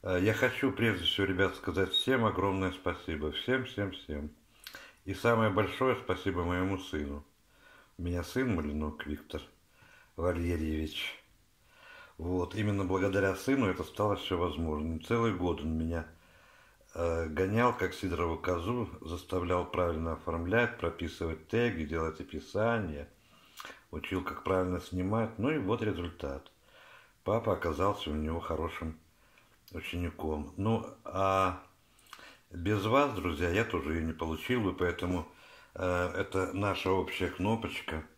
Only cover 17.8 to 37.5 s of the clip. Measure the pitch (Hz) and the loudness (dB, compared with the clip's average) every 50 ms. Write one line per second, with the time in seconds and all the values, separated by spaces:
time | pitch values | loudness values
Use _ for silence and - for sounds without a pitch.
17.8 | 92 90 - - - 92 87 82 87 82 82 78 - - 90 85 82 98 123 123 | -2 -2 -2 -2 -4 -2 0 0 0 0 0 -2 0 0 0 0 0 -2 -2 -2
18.8 | 113 - - - - 78 85 85 - - - 90 90 87 90 90 87 87 - - | -4 -6 -8 -12 -8 -8 -8 -8 -6 -2 -2 -2 0 2 2 0 0 0 0 0
19.8 | 90 85 82 78 82 82 80 80 - - 82 82 85 87 98 117 120 113 - - | 2 2 2 0 -2 -2 -4 -4 -4 -4 -2 -2 0 2 4 4 4 2 0 -2
20.8 | - 85 82 - 85 80 - - 85 82 80 - - - - 117 120 120 98 82 | -4 -4 -2 -2 -6 -6 -4 -4 -4 -4 -4 -6 -8 -2 0 2 2 2 0 -2
21.8 | 80 71 80 80 82 80 76 - - - - 78 - - - 101 107 113 117 113 | -4 -2 -2 0 0 -2 -4 -6 -12 -8 -8 -10 -10 -4 -2 0 2 2 2 0
22.8 | 104 85 76 71 71 - - _ _ _ - - - - - - - - - - | -2 -4 -6 -8 -10 -12 -16 _ _ _ -20 -20 -20 -20 -18 -16 -14 -14 -14 -16
23.8 | - _ - 78 - - 95 92 90 92 - - - - 95 92 92 90 90 87 | -18 _ -10 -8 -6 -2 -4 -2 -2 -4 -8 -6 -2 0 2 2 2 2 0 -4
24.8 | - - 95 90 90 95 107 113 113 107 - - 101 135 160 151 104 90 110 - | -4 -4 -4 -2 -2 0 0 0 0 -2 -2 -2 0 0 0 0 0 0 0 0
25.8 | 110 107 87 82 87 82 - - - 69 67 69 - - _ _ _ _ - - | 0 -2 -2 -2 -4 -6 -6 -6 -6 -6 -6 -8 -10 -16 _ _ _ _ -20 -20
26.8 | - - - - - _ _ _ _ - 104 117 - 113 95 80 - 85 78 71 | -20 -20 -20 -20 -20 _ _ _ _ 2 2 2 4 2 0 2 0 -2 0 2
27.8 | 92 101 101 - - 78 76 76 76 78 80 85 - - 82 76 80 82 - - | 2 2 2 0 -2 -2 -2 -2 0 -2 -2 -4 -2 -4 -2 -2 -2 -4 -4 -6
28.8 | 82 80 78 - _ _ _ _ _ _ _ - _ _ _ _ _ - - 82 | -6 -8 -8 -10 _ _ _ _ _ _ _ -20 _ _ _ _ _ -12 -10 -10
29.8 | - - - 87 87 85 80 - 78 78 78 76 73 71 - - 98 107 113 113 | -8 -6 -4 -2 -2 -4 -4 -4 -4 -2 -2 -2 -4 -8 -6 -2 0 2 2 0
30.8 | 113 - - - - - - 92 98 95 95 95 95 92 87 - - - _ _ | 0 -6 -12 -14 -14 -6 -2 0 2 4 4 4 4 2 0 -4 -10 -18 _ _
31.8 | _ _ _ - _ - - - - - - - _ _ - 85 85 98 107 101 | _ _ _ -20 _ -20 -20 -20 -18 -20 -20 -20 _ _ -10 -4 0 2 2 2
32.8 | 92 110 120 139 143 139 110 95 90 87 80 76 87 85 85 101 113 - - 85 | 2 4 4 4 4 4 0 -2 -2 -2 0 0 0 2 4 2 2 2 0 -2
33.8 | 71 76 80 85 80 80 80 - 85 82 80 78 - - 123 123 107 95 90 - | -2 0 0 0 0 -2 -2 -4 -4 -4 -4 -4 -2 0 0 2 2 0 0 2
34.8 | 90 87 85 - - 90 90 87 82 - - - - - - - - - - - | 0 0 0 0 -2 -2 -2 -2 -4 -8 -14 -20 -20 -20 -20 -20 -20 -18 -8 -2
35.8 | 92 90 90 87 90 87 - 92 95 - - 92 92 92 - 95 101 101 92 - | 0 2 2 2 2 0 0 -2 -4 0 0 0 0 0 0 0 0 0 0 2
36.8 | - 92 95 95 90 - - - 92 85 - - 90 104 | 2 2 4 4 2 0 -2 -2 -2 -2 -2 0 0 2